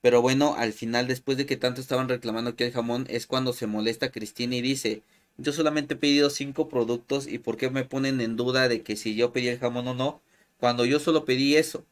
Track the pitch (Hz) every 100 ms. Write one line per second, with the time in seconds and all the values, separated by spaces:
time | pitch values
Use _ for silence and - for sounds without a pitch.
0 | 123 120 123 131 147 - 113 107 113 120
1 | 127 131 - 135 139 127 127 123 131 127
2 | 131 123 117 113 120 117 120 123 117 120
3 | 135 117 - 131 131 120 113 107 110 113
4 | 127 123 107 - 120 123 123 135 117 107
5 | _ _ _ - 135 147 151 151 143 139
6 | 143 143 143 139 139 139 160 127 113 120
7 | - 139 135 117 - 110 131 135 131 135
8 | 135 131 117 113 123 127 127 117 - 107
9 | 113 107 120 127 123 123 123 120 123 127
10 | 135 147 _ _ _ _ 123 120 120 147
11 | 147 160 147 127 139 147 156 - -